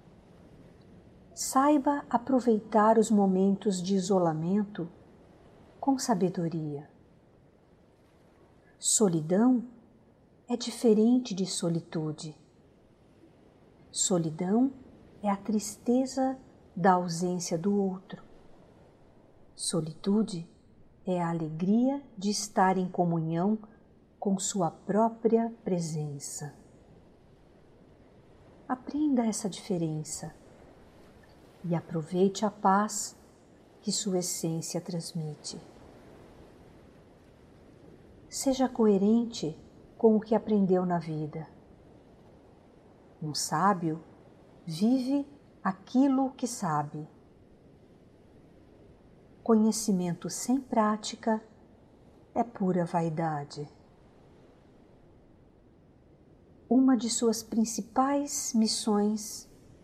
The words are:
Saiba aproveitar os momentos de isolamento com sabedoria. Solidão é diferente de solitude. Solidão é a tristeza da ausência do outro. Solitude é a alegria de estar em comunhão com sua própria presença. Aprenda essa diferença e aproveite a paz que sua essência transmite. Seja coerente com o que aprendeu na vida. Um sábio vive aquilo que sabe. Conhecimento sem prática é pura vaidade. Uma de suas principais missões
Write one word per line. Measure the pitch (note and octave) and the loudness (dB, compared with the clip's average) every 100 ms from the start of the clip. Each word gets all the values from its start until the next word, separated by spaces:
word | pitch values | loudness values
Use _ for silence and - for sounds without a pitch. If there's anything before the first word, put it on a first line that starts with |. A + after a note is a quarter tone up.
| - - - - - - - - - - - - - | -20 -20 -20 -20 -20 -20 -20 -20 -20 -20 -20 -20 -18
Saiba | - - C4+ C#4+ D4+ D4 C#4+ - | -10 -2 2 4 4 2 -2 -2
aproveitar | A#3 - C4 A#3+ G#3+ - A3 G#3+ A3+ | -4 0 2 4 2 2 4 6 6
os | G#3+ | 4
momentos | G#3 G3 F#3 G3 G3 A3 F#3 | 4 4 4 4 2 0 -2
de | F3 G3 | 0 0
isolamento | F3+ F#3+ E3+ D#3 E3 G3+ G3 - E3+ - - - - - - - - - | 2 2 2 0 0 0 0 -6 -10 -12 -20 -20 -20 -20 -20 -20 -20 -6
com | - C4 | -2 0
sabedoria. | - F#3+ F3+ F3 E3 E3 D3+ C#3+ - - - _ _ _ _ _ _ _ _ _ _ _ _ _ - _ _ - | 0 0 0 0 -2 -2 -6 -8 -12 -20 -20 _ _ _ _ _ _ _ _ _ _ _ _ _ -20 _ _ -8
Solidão | - - G#3 E3 D#3 F#3 B3 B3+ - - - _ _ _ _ _ - | -2 2 4 2 2 4 4 4 -2 -14 -20 _ _ _ _ _ -8
é | A#3+ | -6
diferente | A#3+ - A#3+ G#3+ A3+ B3 B3 | -6 0 4 6 6 4 0
de | F#3 F#3 | -4 -4
solitude. | - E3+ E3 E3 E3+ D#3 D3+ D#3+ - _ _ _ _ _ _ _ _ - _ - _ - - - | -4 -2 -2 -4 -6 -6 -6 -12 -16 _ _ _ _ _ _ _ _ -20 _ -20 _ -20 -20 -12
Solidão | - - F3+ E3 D#3 F3+ A3 C4+ - - - - - | -4 0 0 -2 -4 0 2 0 -2 -20 -20 -20 -6
é | G#3 | -4
a | G3 | -2
tristeza | - G#3+ - - - B3 C4 - C4 C4 - - - - | -2 -4 -4 -6 0 0 0 -2 -2 -4 -12 -20 -14 0
da | F#3+ | 4
ausência | F3+ F3+ E3 F3+ F3+ F3 E3+ | 4 2 -2 -2 -2 -4 -2
do | F#3+ G3+ | 0 0
outro. | G3 F#3+ - - - - - - - - - _ - - _ - - - | 0 -4 -12 -20 -20 -20 -20 -20 -20 -20 -20 _ -20 -20 _ -20 -20 -12
Solitude | - F3 D#3 - G3 G#3 A3 E3+ E3+ - _ - - - - | -6 -4 -4 -6 0 0 0 -6 -12 -18 _ -20 -20 -12 -4
é | F3 | -2
a | E3+ | -2
alegria | E3+ D#3 D#3 F#3 A3+ B3+ C#4+ - - | -2 -4 -2 2 4 2 0 -8 -6
de | G3+ | -4
estar | G3+ - - F#3+ F#3+ | -4 -2 2 2 2
em | F3+ | -2
comunhão | - F3 E3 D#3+ E3 F#3+ G#3+ - - - _ _ - | 0 0 0 0 0 0 -2 -6 -20 -20 _ _ -6
com | G3+ F#3+ | -2 -2
sua | - G3+ E3 | -2 -2 -2
própria | - - G3+ A3+ A3+ A3+ A3+ A#3 A3+ | -4 -2 2 2 2 2 2 0 -6
presença. | - F3 E3 D#3 D3+ C#3+ - - D3 - - - - - - - - - - - - - - - - - - - - - - | -4 -2 -2 -4 -6 -8 -12 -12 -12 -14 -20 -20 -20 -20 -20 -20 -20 -20 -20 -20 -20 -20 -20 -20 -20 -20 -20 -20 -20 -14 -8
Aprenda | B3+ - D4 D4+ B3+ A3+ | -8 -6 -2 0 2 0
essa | G#3 F#3+ | -2 -4
diferença | E3+ - F3 E3 D#3 D#3 - D#3+ - - - - - - - - - - - - - E3+ | -8 -4 -2 -2 -4 -8 -10 -12 -16 -20 -20 -20 -20 -20 -20 -20 -20 -20 -20 -20 -10 -4
e | E3 | -4
aproveite | - E3 D3+ F3+ G3 G3 G#3 | -4 -8 -2 2 2 2 -4
a | |
paz | - G3 G3 G#3 - - - - - _ - - - | 2 4 4 2 -4 -10 -14 -20 -20 _ -20 -20 -12
que | - | -6
sua | G3 G3+ F3+ | -4 -2 -2
essência | F3 - E3+ E3 D#3+ E3+ | -2 -4 -4 -4 -6 -8
transmite. | E3+ E3+ - E3 D#3 D3 - - - - - - - - - - - - - - - - - - - - - - - - - - - - - | -6 -8 -8 -8 -8 -10 -12 -14 -16 -20 -20 -20 -20 -20 -20 -20 -20 -20 -20 -20 -20 -20 -20 -20 -20 -20 -20 -20 -20 -20 -20 -20 -20 -20 -14
Seja | - C4+ C4 C4 | -4 -2 0 0
coerente | B3+ A3 G3 G3+ A#3 A#3 - D3+ - - - - - | 2 4 4 4 4 0 -4 -8 -8 -18 -20 -20 2
com | A3+ G#3+ | 4 4
o | |
que | - G#3+ | 2 0
aprendeu | A3 G#3 F#3+ F#3 F3+ | 2 2 4 2 2
na | F3 | -2
vida. | D#3+ D#3 D3+ D#3+ D#3 - - - - - - - - - - - - - - - - - | -2 -6 -6 -8 -14 -20 -20 -20 -20 -20 -20 -20 -20 -20 -20 -20 -20 -20 -20 -20 -20 -12
Um | D#3 | -8
sábio | C#3 - D#3 F#3+ F#3+ E3+ D#3+ - - - - - - - | -6 -2 0 2 2 -2 -6 -10 -20 -20 -20 -20 -18 -10
vive | D#3 G#3+ C4 B3 C#4+ C#4+ - - - | 0 2 2 0 -2 -4 -12 -20 -8
aquilo | G3 F#3+ - B3 C#4 C4 C4+ | -6 -6 -2 2 4 4 0
que | C4 A#3+ | -4 -8
sabe. | - F3 D3+ D3 D3+ D#3 - - - - - - - - - - - - - - - - - - - - - - - | -4 -2 -2 -4 -8 -14 -18 -20 -20 -20 -20 -20 -20 -20 -20 -20 -20 -20 -20 -20 -20 -20 -20 -20 -20 -20 -20 -20 -6
Conhecimento | - A3 A3 G#3+ - F#3 F3+ E3+ - | 2 4 4 0 0 -2 -2 -6 -8
sem | - - C4+ | -6 -2 -2
prática | C4+ A3+ G#3+ G#3+ - - - A3 - - - - - - - - - | -2 0 0 -2 -6 -6 -2 -2 -4 -20 -20 -20 -20 -20 -20 -20 -10
é | - A#3 | -6 -6
pura | - F#3 F3+ E3+ | -2 -2 0 0
vaidade. | F3 E3 D#3 E3 D3+ C#3+ D3 D3 - - - - - - - - - - - - - - - - - - _ _ _ _ _ _ - _ - - - - | -2 -2 -2 -4 -4 -8 -12 -14 -16 -20 -20 -20 -20 -20 -20 -20 -20 -20 -20 -20 -20 -20 -20 -20 -20 -20 _ _ _ _ _ _ -20 _ -20 -20 -10 2
Uma | B3 C4 B3 | 4 6 4
de | A3+ | 2
suas | - A#3 A3+ | 0 0 0
principais | - G#3+ A3 - G#3 - C4+ C#4+ C#4+ - - | -2 0 0 -2 -4 0 2 0 -2 -6 -2
missões | A3+ A3 - - G#3 G#3 G#3+ - - - - - - | 0 2 0 0 0 0 -2 -8 -14 -16 -20 -20 -20